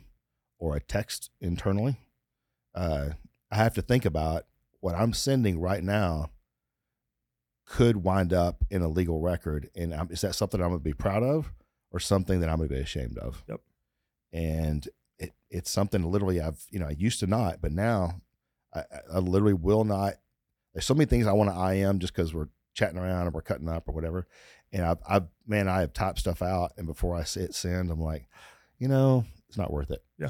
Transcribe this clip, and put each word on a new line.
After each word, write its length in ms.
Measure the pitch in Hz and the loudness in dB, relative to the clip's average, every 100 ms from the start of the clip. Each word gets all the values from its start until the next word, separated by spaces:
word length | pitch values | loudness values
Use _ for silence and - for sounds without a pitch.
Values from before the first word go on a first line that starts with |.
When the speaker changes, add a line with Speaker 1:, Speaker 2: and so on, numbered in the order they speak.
| - _ _ _ _ - | -6 _ _ _ _ -6
Speaker 1:
or 160 | 82 | -4
a 60 | 73 | -4
text 500 | - 101 - - - - | -4 -4 -4 -10 -12 -8
internally. 580 | 87 85 98 101 127 123 _ _ _ _ _ _ _ | -4 -2 0 0 0 -2 _ _ _ _ _ _ _
Uh, 360 | - 87 73 71 78 - _ - | -4 -2 -2 -4 -8 -14 _ -4
I 60 | 104 | 2
have 180 | 113 | 2
to 80 | 98 | 2
think 240 | - 123 101 | 0 2 2
about 380 | 78 80 82 - _ _ - | 0 -2 -2 -6 _ _ -6
what 140 | 92 | -4
I'm 180 | 85 117 | 0 0
sending 480 | - 135 135 107 82 | 0 0 2 2 0
right 240 | 90 98 | 0 0
now 460 | 92 104 90 78 76 - _ _ _ _ _ _ _ _ _ _ _ _ - | 0 2 2 0 -4 -10 _ _ _ _ _ _ _ _ _ _ _ _ -6
could 320 | - 120 104 | 2 4 4
wind 340 | 90 95 87 | 2 2 4
up 320 | 90 87 - - | 4 2 0 -2
in 100 | 95 | 0
a 60 | 82 | 0
legal 320 | 82 85 80 | 0 0 0
record. 480 | 85 87 80 76 69 92 | 0 -2 -4 -6 -6 -6
And 180 | 85 | -6
I'm, 160 | 78 87 | -4 -6
is 120 | 87 | -4
that 120 | 98 | -4
something 260 | - 101 101 | -2 -2 0
I'm 80 | 87 | 0
gonna 80 | 87 | 0
be 140 | 78 | -4
proud 280 | - 101 104 | -2 -2 0
of 300 | 127 156 - - _ _ _ | 0 0 -4 -12 _ _ _
or 80 | 87 | -6
something 400 | - 98 92 90 | 2 2 2 2
that 80 | 80 | 2
I'm 80 | 80 | 2
gonna 120 | 76 | 0
be 80 | 67 | -2
ashamed 380 | 69 - 58 58 | -4 -4 -6 -8
of? 260 | 62 - - | -10 -10 -12
Speaker 2:
Yep. 120 | 55 _ _ _ _ _ _ _ | -14 _ _ _ _ _ _ _
Speaker 1:
And 560 | 82 80 80 78 76 - - _ - | -4 -2 0 0 -2 -6 -16 _ -14
it, 140 | 82 _ _ | -14 _ _
it's 200 | 87 - | -8 -4
something 320 | 107 101 104 82 | -2 0 0 0
literally 300 | 101 95 87 | 0 2 0
I've, 240 | 78 76 - | -2 -6 -8
you 80 | 98 | -6
know, 80 | 76 | -4
I 100 | 76 | -2
used 220 | 110 - | -2 0
to 60 | 92 | 0
not, 340 | 110 95 82 | 2 0 -2
but 120 | 80 | -4
now 500 | 82 110 107 85 87 - _ _ _ _ | 0 2 2 0 -4 -14 _ _ _ _
I, 60 | 80 | -10
I, 40 | - 76 - | -10 -14 -4
I 40 | 87 | 0
literally 360 | 90 95 104 | 4 6 6
will 300 | 95 90 107 | 6 4 4
not 300 | 110 98 101 - _ _ _ _ _ - | 4 0 -2 -4 _ _ _ _ _ -4
there's 80 | - | 2
so 80 | |
many 120 | 143 147 | 4 4
things 200 | 139 107 | 4 6
I 60 | |
wanna 260 | 104 101 87 | 6 4 2
I 180 | 95 98 | 2 4
M 200 | 98 98 | 4 2
just 140 | 92 | 0
'cause 180 | - 82 | -2 -2
we're 140 | 80 76 _ _ | -2 -8 _ _
chatting 240 | - 104 87 | -2 -2 -2
around 280 | 92 90 87 | -2 0 -2
or 40 | |
we're 120 | 80 | -4
cutting 260 | - 73 82 | -6 -4 -4
up 200 | 82 - | -6 -6
or 40 | |
whatever. 340 | 78 80 90 - - - - _ | -6 -4 -6 -8 -14 -20 -20 _
And 120 | 95 | -2
I've, 140 | 87 - - | 0 0 0
I've, 160 | 101 82 _ - | 0 0 _ -4
man, 220 | 107 95 | 0 2
I 120 | 92 | 0
have 120 | 80 | 0
typed 240 | - 95 - | -2 -4 -2
stuff 240 | 92 85 | -4 -2
out, 300 | 90 92 85 - | -2 -2 -2 -6
and 100 | 82 | -10
before 300 | 78 90 85 | -4 -4 -2
I 40 | |
s-, 120 | 78 | -4
hit 200 | 98 87 | -6 -6
send, 360 | - 87 90 90 | -4 -4 -2 -2
I'm 100 | 80 | -2
like, 260 | 80 78 - - - - _ - | -4 -6 -10 -20 -20 -20 _ -6
"You 100 | 131 | 0
know, 360 | 135 135 127 110 - _ | 4 6 4 0 -10 _
it's 80 | - | -4
not 160 | 87 | -2
worth 180 | 73 71 | -2 -4
it." 120 | - _ | -6 _
Speaker 2:
Yeah. 100 | - | -10